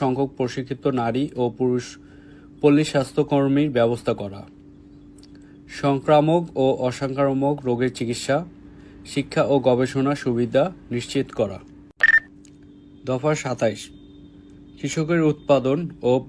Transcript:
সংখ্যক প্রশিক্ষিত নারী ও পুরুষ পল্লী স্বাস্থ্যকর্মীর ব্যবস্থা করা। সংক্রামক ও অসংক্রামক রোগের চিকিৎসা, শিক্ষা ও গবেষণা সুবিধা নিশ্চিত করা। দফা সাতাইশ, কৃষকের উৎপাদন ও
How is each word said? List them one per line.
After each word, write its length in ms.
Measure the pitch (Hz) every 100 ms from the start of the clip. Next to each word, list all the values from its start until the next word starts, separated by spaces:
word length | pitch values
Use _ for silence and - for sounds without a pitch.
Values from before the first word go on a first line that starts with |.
সংখ্যক 280 | 135 127 139 -
প্রশিক্ষিত 460 | 127 139 123 131 143 131
নারী 220 | 117 123 147 127
ও 20 | 123 110
পুরুষ 280 | 127 123 - - - - - - - -
পল্লী 240 | 147 147 151
স্বাস্থ্যকর্মীর 800 | 147 123 - 143 143 139 139 151 123
ব্যবস্থা 360 | 117 120 - 113
করা। 200 | 101 101 - - - - - - - - - - - - - -
সংক্রামক 640 | 143 139 143 151 151 170 165 -
ও 20 | 135 131 127
অসংক্রামক 680 | 123 135 131 139 135 139 147 127
রোগের 240 | 120 127 -
চিকিৎসা, 400 | 117 120 - 143 180 - - - - - -
শিক্ষা 320 | 143 131 165 113
ও 20 | 139 131
গবেষণা 460 | 123 127 135 135 147
সুবিধা 400 | 131 120 120 131 170 - -
নিশ্চিত 340 | 120 - 139 - -
করা। 200 | 104 95 - - - - - - - - - - - - - - -
দফা 260 | 127 147 151
সাতাইশ, 460 | 131 120 113 107 - - - - - - - - - -
কৃষকের 440 | 143 165 156 170
উৎপাদন 560 | 156 147 - 139 127 147 165 -
ও 100 | 120 127